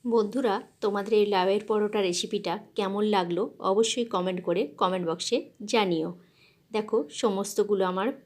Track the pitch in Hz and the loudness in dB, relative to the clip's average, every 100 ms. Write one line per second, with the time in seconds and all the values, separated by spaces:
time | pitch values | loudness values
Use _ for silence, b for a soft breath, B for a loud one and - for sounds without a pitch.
0 | 240 233 214 240 247 202 - _ 214 202 | 2 2 2 0 0 -2 -6 _ -2 -2
1 | 202 214 202 196 185 208 214 214 208 214 | 2 2 4 4 4 2 0 0 2 0
2 | 190 175 - 202 175 190 - - 196 196 | 0 0 -2 -4 -4 -6 -6 -4 -2 0
3 | 214 202 175 170 226 - 190 196 226 254 | 2 2 2 -2 -4 -2 0 2 2 0
4 | 233 190 185 180 180 175 277 - 185 185 | -2 -2 -2 -2 -2 0 -2 0 0 0
5 | 170 170 - 240 - _ 208 233 196 165 | -4 -4 -2 -2 -4 _ -2 0 2 0
6 | 160 175 b b b b _ 214 214 220 | -2 -8 b b b b _ -6 -2 -2
7 | - - 226 196 202 - 202 202 185 185 | -2 -2 -2 0 -2 -2 0 2 0 0
8 | 220 269 | -4 -6